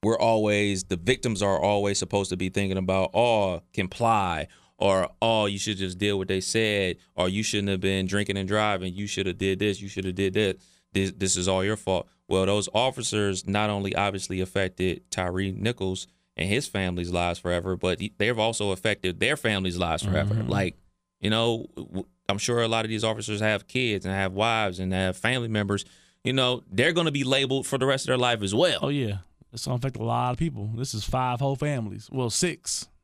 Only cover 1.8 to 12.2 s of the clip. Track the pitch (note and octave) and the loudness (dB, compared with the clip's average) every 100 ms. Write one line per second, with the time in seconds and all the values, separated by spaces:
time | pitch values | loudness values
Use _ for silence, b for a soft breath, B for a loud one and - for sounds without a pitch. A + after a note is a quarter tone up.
1.8 | G2+ G2 F#2+ G#2 G2 F#2 F#2+ F#2+ G2 F#2+ | 2 -2 -2 -2 -2 -2 -2 -2 -2 -2
2.8 | F#2 F#2+ F#2+ - A#2+ A2+ G2 F2 - - | 0 2 2 2 4 4 2 -2 -6 -6
3.8 | F#2+ - A#2 A2 F#2+ E2 D2+ b b b | -6 0 2 2 2 -2 -6 b b b
4.8 | G2 F#2+ F2+ - A2+ A2+ G#2 G2+ - G2 | 2 4 2 0 2 4 2 0 -4 -2
5.8 | F#2+ F2+ G#2 G2+ F#2+ F#2+ F#2 A2+ A2 G#2 | -4 -2 0 0 0 -2 0 0 2 2
6.8 | F#2 F2 b - F2+ F#2+ G#2+ G#2 G2+ G2 | 0 -2 b -2 0 2 0 0 0 0
7.8 | F#2+ F#2+ F#2+ G2 G2+ G2 F#2+ G#2+ G#2+ G2 | 0 0 0 0 0 -2 0 0 2 0
8.8 | F#2 F2+ G2+ - F#2+ F2+ F#2+ F#2+ G#2 F#2+ | -4 -6 -6 -2 -2 0 0 2 0 -2
9.8 | G2+ F#2+ F#2+ F2+ G2 G2 G#2 - b b | -6 -6 -6 0 0 2 0 0 b b
10.8 | b F#2+ F#2+ - F#2+ F#2 F2+ F#2+ G2 G#2+ | b 0 0 0 -2 0 2 2 2 -2
11.8 | - F#2 - b | 0 -2 -2 b